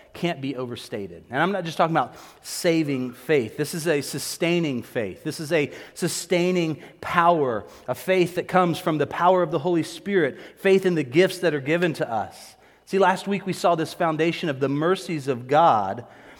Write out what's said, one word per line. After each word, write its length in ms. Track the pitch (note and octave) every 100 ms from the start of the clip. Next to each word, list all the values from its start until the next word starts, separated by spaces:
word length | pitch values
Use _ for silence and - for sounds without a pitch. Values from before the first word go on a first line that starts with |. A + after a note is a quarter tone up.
| -
can't 260 | - F3 D3
be 160 | C3+ B2
overstated. 680 | B2+ A#2 - A#2 G2 E2+ E2
And 100 | B2
I'm 120 | F3
not 120 | G3
just 120 | E3 D3+
talking 180 | E3+
about 200 | D#3+ B2 - - -
saving 720 | - - F3+ E3 D3+ C3+ B2+
faith. 440 | B2 - D3+ G#2+ -
This 180 | D3
is 120 | F3 D#3
a 140 | D3
sustaining 800 | C3+ C#3+ - - E3+ F3 D#3+ B2
faith. 400 | A2+ C3+ G#2 F2+
This 160 | D#3 D3
is 140 | D3+
a 180 | E3 C#3+ - -
sustaining 840 | - F3 - - F3+ F3+ F3+ E3 D3+ - -
power, 640 | - F3 E3+ E3+ C3+ A2 F#2 - -
a 80 |
faith 400 | B2+ - F#3 F3 F3
that 120 | -
comes 300 | F#3 F3+ D#3+
from 200 | - D#3
the 80 | C#3+
power 360 | - F3 F#3
of 100 | E3+
the 80 | D#3+
Holy 240 | D#3 E3+
Spirit, 540 | D#3 - F#3+ G3 C#3+ - - -
faith 300 | G3 F#3+ F#3
in 100 | E3+
the 80 |
gifts 340 | C3+ C#3 F#3 -
that 160 | F3
are 60 | D3
given 320 | C3+ E3 F3
to 160 | C#3+ D#3
us. 460 | A2+ F#2 - - - _ _ -
See, 120 | F#3+
last 300 | F#3+ F#3 -
week 180 | G3+ -
we 60 |
saw 220 | E3+ G3
this 200 | E3+ D#3
foundation 540 | - E3+ D#3 E3 E3 F3+
of 120 | C3
the 80 | C3+
mercies 600 | C#3+ D#3+ F#3+ F#3 D#3+ C3
of 180 | B2 B2
God. 580 | C#3+ E3 A2+ F#2+ G#2+ - - -